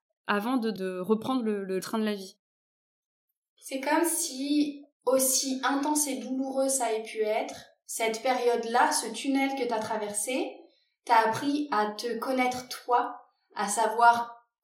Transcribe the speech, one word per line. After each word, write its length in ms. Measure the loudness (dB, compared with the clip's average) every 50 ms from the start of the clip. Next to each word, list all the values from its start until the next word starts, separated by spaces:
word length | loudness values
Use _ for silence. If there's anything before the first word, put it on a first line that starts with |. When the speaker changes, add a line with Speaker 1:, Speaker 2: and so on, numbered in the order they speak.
| _ _ _ _ _ -2
Speaker 1:
avant 280 | -2 0 0 0 0
de, 140 | 0 0 -2
de 300 | -2 -4 -4 -6 -6 -4
reprendre 420 | -2 0 0 0 0 0 -2 0 0
le, 220 | -2 -2 -4 -4
le 160 | -4 -4 -4
train 180 | -4 -4 -2 -2
de 60 | 0
la 100 | -2 -2
vie. 220 | -4 -8 -12 -16 _ _ _ _ _ _ _ _ _ _ _ _ _ _ _ _ _ _ _ _ _ _ _ _
Speaker 2:
C'est 240 | _ -12 -8 -8 -4
comme 240 | 0 0 2 4 4
si, 800 | 2 2 0 -4 -4 -4 -4 -2 0 2 2 2 0 -2 -8 -14 -20 _ _ _
aussi 560 | 2 2 4 4 2 2 0 0 -2 -2 -2 0
intense 420 | 0 0 0 0 0 0 0 0
et 140 | -2 -4 -6
douloureux 480 | -6 -4 -4 -4 -4 -2 0 0 0 0
ça 240 | 0 0 0 -2 -2
ait 100 | -2 -4
pu 200 | -6 -4 -2 -2
être, 340 | 0 0 -2 -4 -6 -10 -14 -18 -20 _ _ _
cette 360 | -12 -6 -4 -2 -2 -2 -2 0
période-là, 720 | 0 0 2 2 2 2 2 0 2 4 4 4 4 2
ce 200 | 0 -2 -4 -6
tunnel 380 | -4 -2 0 2 2 2 0 0 -2
que 80 | -2
t'as 140 | -2 -2 -2
traversé, 720 | -2 -2 -4 -4 -4 -4 -4 -4 -4 -2 -2 -2 -4 -4 -8 -12 -18 -20 _ _ _ _ _ _ _
t'a 220 | 4 6 6 6
appris 400 | 4 2 0 0 0 0 -2 -2 0 0
à 140 | 0 0 0
te 280 | -2 -6 -6 -6 -4 -4
connaître 500 | -2 -2 0 2 0 0 -2 -4 -8 -12
toi, 480 | -14 -10 -2 2 2 2 2 0 -6 -12 -18 _ _ _ _ _ -6
à 100 | -4 -2
savoir 680 | -2 0 2 2 2 4 6 8 8 8 6 2 -4 -10 -16 _ _ _ _